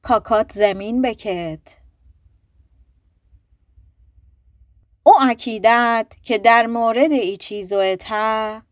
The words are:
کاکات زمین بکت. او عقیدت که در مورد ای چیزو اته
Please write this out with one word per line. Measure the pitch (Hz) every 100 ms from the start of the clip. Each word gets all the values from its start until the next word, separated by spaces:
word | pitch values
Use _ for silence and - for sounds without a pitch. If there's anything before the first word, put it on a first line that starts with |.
کاکات | - 226 - 214 214
زمین | 202 208 196 208 240
بکت. | 254 214 214 180 165 156 - _ _ _ _ _ _ _ _ _ _ _ _ _ _ _ _ _ _ _ _ _ _ _ _ _ _ _ _ _ _ _ _ _
او | 311 392
عقیدت | 262 233 - 220 214 240 240 226 220 -
که | - 220
در | 226 233 226
مورد | 233 226 226 311
ای | 277 190 202
چیزو | - 208 185 196
اته | 190 185 - 214 220 220 214 214 _